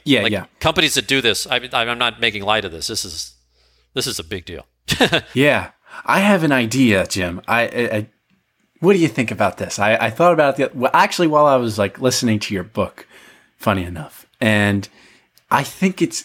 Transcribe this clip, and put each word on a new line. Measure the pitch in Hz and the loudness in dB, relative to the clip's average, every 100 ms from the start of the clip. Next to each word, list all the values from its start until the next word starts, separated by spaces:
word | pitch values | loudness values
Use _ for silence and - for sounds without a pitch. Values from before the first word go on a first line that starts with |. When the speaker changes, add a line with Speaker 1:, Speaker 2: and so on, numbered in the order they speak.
Speaker 1:
Yeah, | 151 123 | 0 2
Speaker 2:
Like, | 113 | 2
Speaker 1:
yeah. | 101 - - | -2 -8 -4
Speaker 2:
companies | 160 170 151 | -2 0 0
that | 131 101 | 0 0
do | 135 | 0
this, | 117 98 - | 0 -2 -2
I, | 123 127 | -4 -2
I'm | 127 117 120 | -4 -2 -2
not | 120 113 | -4 -2
making | 117 104 | -4 -2
light | 98 110 | -2 -2
of | 95 | -2
this. | 80 - | -8 -8
This | 107 | -8
is, | 95 80 - _ _ _ _ _ _ | -8 -12 -14 _ _ _ _ _ _
this | 131 127 | -6 -6
is | 101 | -6
a | |
big | 80 95 | -8 -10
deal. | 87 76 - _ - - | -10 -16 -16 _ -6 0
<laughs> | 196 156 - | 0 0 -2
Speaker 1:
Yeah. | 120 143 110 - _ _ - | 2 2 2 -4 _ _ -8
I | - 160 | 0 2
have | 202 190 | 4 4
an | 160 | 4
idea, | 131 113 127 123 98 85 | 2 0 2 4 4 0
Jim. | 98 90 90 - | -2 -4 -6 -2
I, | 117 | 0
I, | 117 120 117 107 | 0 -2 -2 -4
I, | 110 _ _ _ _ _ _ - | -6 _ _ _ _ _ _ -2
what | 170 | 2
do | 196 | 4
you | 160 | 2
think | - 113 | 0 -4
about | 101 101 - | 0 -2 -2
this? | 92 - | -8 0
I, | 104 113 | 0 2
I | 113 | 0
thought | 113 175 | 2 2
about | 160 143 135 | 4 2 2
it | 131 | -2
the, | 127 | -2
well, | 127 | 0
actually, | 165 202 - 160 | 2 2 2 2
while | 151 147 | 4 4
I | 131 | 4
was, | 117 104 | 0 -2
like, | 98 - | -2 0
listening | 127 - 120 107 | -2 0 0 0
to | - | -2
your | 98 | -6
book, | 90 - 90 - - - - - _ - | -6 -6 -6 -8 -20 -20 -20 -20 _ -6
funny | 110 95 | -2 0
enough. | 90 87 - - - - | -2 -10 -14 -18 -16 -2
And | 113 104 104 101 - _ _ _ _ _ - | 2 4 2 0 -4 _ _ _ _ _ -2
I | 131 | -2
think | 135 - 190 185 | -2 -2 -2 0
it's, | 170 - | -4 -4